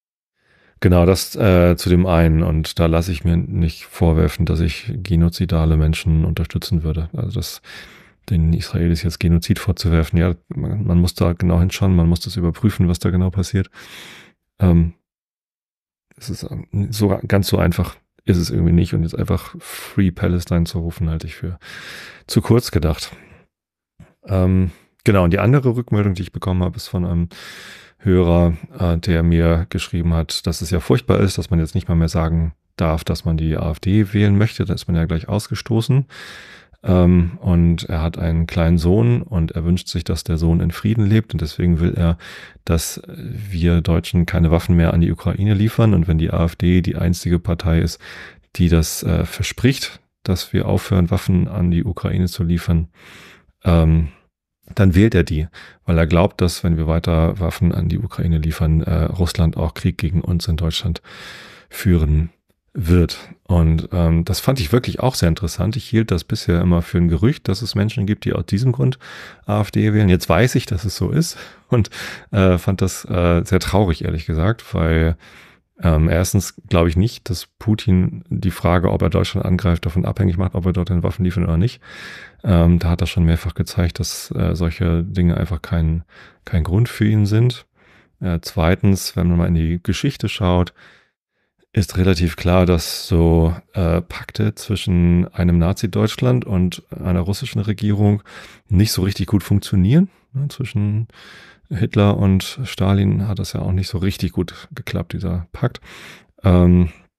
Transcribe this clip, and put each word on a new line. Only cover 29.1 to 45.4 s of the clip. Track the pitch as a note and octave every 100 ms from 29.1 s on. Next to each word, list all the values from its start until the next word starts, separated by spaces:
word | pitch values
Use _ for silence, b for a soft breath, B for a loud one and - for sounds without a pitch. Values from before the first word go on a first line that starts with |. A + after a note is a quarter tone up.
| E2
mir | E2+ E2 E2 E2 F2
geschrieben | F#2 - F2+ E2+ E2
hat, | D#2+ - -
dass | E2
es | D2+
ja | F2+
furchtbar | - B2+ - G2
ist, | G2+ -
dass | -
man | E2+
jetzt | D#2+ F#2
nicht | -
mal | E2+
mehr | D#2+
sagen | E2+ D#2+ E2 E2 - _ -
darf, | E2 D#2+
dass | - E2 -
man | D#2+
die | D#2+ D#2
A | E2+
F | D#2
D | F2+ G#2 G2
wählen | G#2 G#2 G2+
möchte. | G#2+ - -
Da |
ist | F2 -
man | E2+
ja | E2
gleich | E2 -
ausgestoßen. | G2+ - G#2+ - A2+ A#2 C3 C3+ B B B B B B _ -
Ähm, | F2+ F2 F2+ E2+ -
und | - E2+ E2+ E2 -
er | D#2+
hat | E2 E2+
einen | E2+ E2 E2
kleinen | - E2 F2
Sohn | E2+ G2+ A#2 A#2+
und | - E2+ D#2+
er | - E2
wünscht | F2 -
sich, | F2
dass | - D#2+
der | - E2
Sohn | E2 E2+
in | E2+
Frieden | - G#2 A2+ G2+
lebt | A2 -
und | D#2+
deswegen | D#2+ - F2+ E2
will | E2+ -
er, | E2+ E2+ B B B B
dass | - E2+ - - -
wir | - - - G2+ F2 F2 E2+
Deutschen | D#2+ E2+ - F2+ E2+
keine | E2+ E2
Waffen | D#2+ - F2
mehr | E2
an | E2+
die | E2+
Ukraine | - - F2+